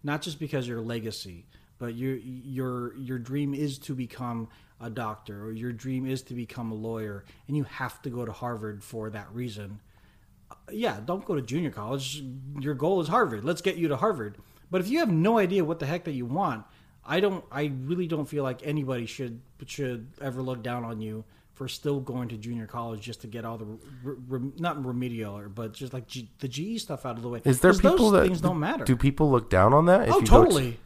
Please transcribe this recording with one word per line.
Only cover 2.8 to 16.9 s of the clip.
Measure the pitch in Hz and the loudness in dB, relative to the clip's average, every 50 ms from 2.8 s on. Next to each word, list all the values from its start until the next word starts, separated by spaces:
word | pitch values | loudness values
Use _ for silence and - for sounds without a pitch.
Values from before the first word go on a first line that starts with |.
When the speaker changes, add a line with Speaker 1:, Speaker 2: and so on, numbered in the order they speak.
| 120 120 - | -6 -6 -8
Speaker 1:
your | 135 135 123 131 123 | -10 -8 -6 -6 -6
dream | 117 120 131 147 147 139 139 | -6 -4 -4 -2 -2 -2 -2
is | 139 151 143 131 | -2 -2 -4 -4
to | 135 - - 143 | -8 -8 -8 -6
become | 127 127 117 - - 123 120 120 117 113 107 - - - _ _ _ | -6 -6 -8 -8 -8 -8 -6 -6 -6 -8 -10 -12 -20 -20 _ _ _
a | 117 117 | -12 -10
doctor | 110 - 117 110 107 - - - 101 101 104 | -8 -6 -6 -6 -8 -10 -12 -14 -14 -12 -10
or | 110 | -10
your | 113 110 117 123 | -8 -8 -6 -8
dream | 120 110 120 131 131 131 131 | -8 -8 -6 -4 -4 -2 -2
is | 131 131 131 - | -2 -4 -4 -6
to | - 120 | -8 -8
become | 120 120 110 - - 117 113 | -8 -8 -8 -8 -8 -6 -6
a | 110 | -6
lawyer, | 107 110 113 113 113 110 107 101 101 - - - - - | -6 -6 -6 -6 -6 -6 -8 -8 -12 -14 -18 -20 -20 -8
and | - 139 | -4 -2
you | 151 139 | -2 -2
have | - - - 131 123 - - | -4 -6 -8 -8 -8 -8 -8
to | - 147 | -10 -8
go | 120 123 120 | -6 -6 -6
to | 110 | -6
Harvard | 107 - 123 120 120 110 107 107 104 101 101 | -8 -8 -6 -6 -6 -6 -6 -8 -10 -10 -14
for | - - 113 107 110 | -12 -10 -8 -8 -8
that | 107 107 101 - | -8 -10 -12 -10
reason, | 98 120 123 123 104 104 104 98 104 104 _ _ _ - - - _ _ _ _ _ _ _ _ | -8 -8 -8 -8 -8 -10 -12 -12 -12 -14 _ _ _ -20 -20 -20 _ _ _ _ _ _ _ _
uh, | - _ _ - | -20 _ _ -12
yeah, | 208 214 240 214 120 101 107 | -6 -2 -2 -2 -2 -4 -4
don't | 120 175 196 196 | -4 -4 -4 -2
go | - 185 | -2 -2
to | 147 127 | -2 -2
junior | 110 123 160 175 139 | -2 -2 -2 -2 -2
college. | 95 110 104 110 131 139 135 131 139 151 139 131 127 135 131 135 143 143 | -4 -6 -6 -6 -4 -4 -4 -6 -8 -8 -10 -10 -12 -12 -12 -10 -10 -6
Your | 131 143 147 | -4 -4 -4
goal | 123 147 170 196 185 | 0 0 2 2 2
is | 160 143 | 2 2
Harvard. | 185 247 233 151 113 104 104 | 4 4 4 2 0 -4 -2
Let's | 147 175 - | -2 -4 0
get | - 190 180 | 0 -2 0
you | 160 170 156 | 0 0 0
to | 143 | 2
Harvard. | 123 160 220 208 139 110 104 98 - - - - _ - - | 2 2 0 0 0 -4 -8 -8 -12 -20 -20 -20 _ -12 -4
But | 175 185 | -2 -2
if | 180 196 | 0 0
you | 262 330 | 0 2
have | 339 240 | 2 2
no | 170 156 165 208 233 | 4 4 4 4 4
idea | 226 202 175 190 196 170 | 4 4 4 2 2 2
what | 151 170 - | 0 -2 -4
the | 147 | -4
heck | 135 165 175 - | -4 -4 -4 -6
that | 170 | -6
you | 147 127 123 | -6 -6 -6
want, | 117 131 175 202 165 123 110 107 _ - - - _ | -4 -2 0 0 -2 -2 -4 -10 _ -20 -20 -20 _